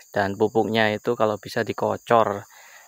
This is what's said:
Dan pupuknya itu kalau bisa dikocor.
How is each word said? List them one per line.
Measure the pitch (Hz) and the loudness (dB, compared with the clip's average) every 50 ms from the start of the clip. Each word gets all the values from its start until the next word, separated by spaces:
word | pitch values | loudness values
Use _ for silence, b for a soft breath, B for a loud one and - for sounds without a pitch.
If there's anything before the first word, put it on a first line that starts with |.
| - _ - | -20 _ -4
Dan | 107 101 95 98 101 | -2 -2 -2 0 0
pupuknya | 110 104 - 113 107 101 110 113 110 107 107 | 0 2 2 0 0 2 0 2 2 0 0
itu | 104 - 120 120 - | -2 -2 -4 -2 0
kalau | 113 107 104 | 0 0 -2
bisa | - - - - 123 113 | -4 -8 -8 -6 -4 -4
dikocor. | 107 113 - 117 110 107 - - - 123 117 107 104 101 101 98 B B B B B B B B | -4 -4 -4 -2 -2 -2 -4 0 2 4 4 4 2 -2 -6 -10 B B B B B B B B